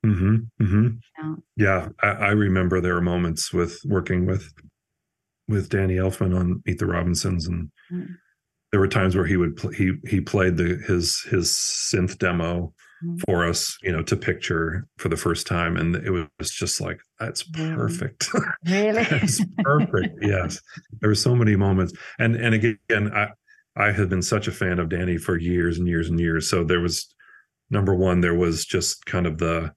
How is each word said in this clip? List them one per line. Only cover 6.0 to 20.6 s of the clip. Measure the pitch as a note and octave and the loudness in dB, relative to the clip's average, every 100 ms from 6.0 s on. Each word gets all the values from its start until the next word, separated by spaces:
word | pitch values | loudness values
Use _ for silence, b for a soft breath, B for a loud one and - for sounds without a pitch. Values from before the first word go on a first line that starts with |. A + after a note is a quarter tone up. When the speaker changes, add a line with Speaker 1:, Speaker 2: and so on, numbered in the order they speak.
| F#2 F#2 F#2+ F#2 | 0 0 0 0
Speaker 1:
on | F2+ F2+ - | 0 -2 -4
Meet | F2+ | -4
the | F#2 | -2
Robinsons, | F2 F2 F2 G2 F2+ D#2+ | 0 0 0 0 -2 -4
and | F2 D#2 _ B | -6 -8 _ B
Speaker 2:
Mm. | F3+ F3+ F3 B B _ _ _ | -8 -8 -14 B B _ _ _
Speaker 1:
there | G#2 | 2
were | G2 | 2
times | G#2+ F#2 F#2 | 2 2 2
where | E2 | 2
he | F#2 | 2
would | E2+ D2 | 0 -2
pl-, | - | -8
he, | - F#2 - - | -2 -2 -2 -2
he | G2 | -2
played | - G#2 F#2 E2+ | 0 2 2 2
the, | F2 F2 - | 0 -2 0
his, | F2+ F2 - - | 0 0 -4 -2
his | G2+ E2 | -2 0
synth | - - - - G2+ F2+ - | -2 -4 -4 -2 0 -2 0
demo | F#2 E2+ E2 F2 F2 _ B B | -2 0 -2 -2 -6 _ B B
Speaker 2:
Mm. | E3+ E3+ F2+ | -10 -6 -2
Speaker 1:
for | F2 E2+ | 0 0
us, | E2+ - - | -2 -4 -6
you | F#2 | -4
know, | E2+ | -4
to | D#2+ - | -2 -2
picture | - F2+ - E2+ E2 F2 - - | -2 -4 -2 -2 -2 -4 -8 -8
for | F2+ | -6
the | D#2+ | -4
first | - E2 - | -2 -4 -4
time, | F2 E2+ E2+ | -2 0 0
and | E2 F2 | 0 -2
it | F#2+ | -2
was | F2+ D#2 _ F#2+ | -4 -4 _ -10
just | - F2 - | -6 -4 -4
like, | F#2 E2+ _ _ | -6 -8 _ _
"That's | A#2 - - D#3+ | -8 -8 -10 -6
Speaker 2:
Really? | D#3+ D#3+ | -6 -2
Speaker 1:
perfect." | A#2 E3+ E3+ - - - - | -4 -4 -8 -6 -4 -2 -4
<laughs> | - E3 | -6 -2
Speaker 2:
Really? | G3 G#3+ G#3+ | 0 2 0
Speaker 1:
"That's | A#3 D3 F#3+ A#2 G#3 - | 0 0 0 0 -2 0
perfect." | E3+ D3 - G2 F2 - | 2 4 4 0 -2 -2
Speaker 2:
<laughs> | |
Speaker 1:
Yes, | G#2 G2 E2+ - | 0 0 -2 -6